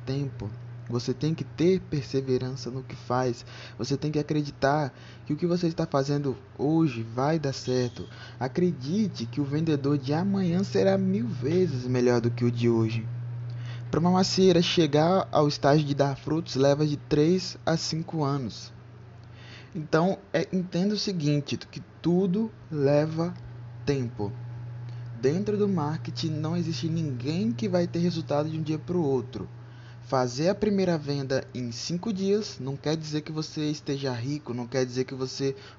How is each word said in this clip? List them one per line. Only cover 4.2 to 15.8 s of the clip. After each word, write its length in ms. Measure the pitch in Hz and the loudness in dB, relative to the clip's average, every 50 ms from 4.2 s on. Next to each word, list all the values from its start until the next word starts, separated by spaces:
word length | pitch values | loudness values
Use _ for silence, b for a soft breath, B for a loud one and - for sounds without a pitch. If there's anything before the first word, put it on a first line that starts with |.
| 147 - 156 151 147 143 - - - 135 143 156 147 127 - B B B B B B | -2 0 0 -2 -2 -4 -4 0 2 2 2 2 0 -2 -6 B B B B B B
que 80 | - 147 | -4 -4
o 40 | |
que 100 | 147 175 | 0 0
você 220 | 170 170 175 175 165 | 0 0 2 0 0
está 180 | 165 - 165 | 0 0 -2
fazendo 500 | - - 139 135 143 143 143 143 139 120 - - - - - | 0 2 0 2 2 0 0 0 -2 -4 -4 -8 -14 -6 -2
hoje 480 | 135 147 160 160 165 147 120 113 113 113 113 | 0 2 4 4 4 4 2 -2 -6 -6 -2
vai 240 | 123 135 147 165 165 | -2 0 2 0 0
dar 140 | 147 139 131 | 0 -2 -4
certo. 540 | - - 127 123 127 123 120 - - 90 - B B B B B B | -4 -2 0 0 0 0 0 -2 -8 -12 -12 B B B B B B
Acredite 880 | - 127 123 185 175 180 165 131 123 139 175 214 220 185 - - 113 | -6 -4 0 2 2 2 2 0 -4 -2 0 0 0 0 -2 -4 -8
que 160 | 117 - 147 | -6 -4 -4
o 40 | 143 | -2
vendedor 520 | 139 139 156 165 160 151 135 127 143 147 | 0 0 0 2 2 2 2 2 2 0
de 160 | 143 131 131 147 | 0 0 0 0
amanhã 520 | 160 185 196 196 196 190 175 170 180 202 | 0 0 0 0 0 2 2 2 0 0
será 340 | - - 196 190 190 196 196 | 0 2 4 6 6 6 6
mil 300 | 190 190 190 208 240 233 | 4 2 2 2 0 -2
vezes 580 | 170 - - 139 165 185 185 160 127 123 123 | -2 -2 0 2 4 4 4 4 2 0 0
melhor 340 | 123 127 127 123 123 120 120 | 2 4 6 6 6 6 6
do 100 | 113 120 | 4 2
que 140 | 120 120 120 | 2 2 2
o 60 | 120 | 2
de 180 | 120 117 120 117 | 2 4 4 4
hoje. 380 | 117 113 113 110 113 117 - - - - - - - - - B B B B B B B B B | 6 6 4 2 2 0 -2 -4 -6 -6 -6 -8 -8 -8 -8 B B B B B B B B B
Pra 100 | - 156 | 0 2
uma 100 | 165 180 | 4 4
macieira 520 | 180 185 190 - - 185 190 190 170 170 175 | 6 4 4 4 4 6 8 8 8 6 4
chegar 680 | - - 175 160 147 139 151 156 170 185 190 - 120 | 4 4 4 4 4 6 4 6 6 4 2 2 2
ao 180 | - 147 151 147 | 4 4 4 4
estágio 380 | 143 - - 143 143 156 | 4 4 6 6 6 6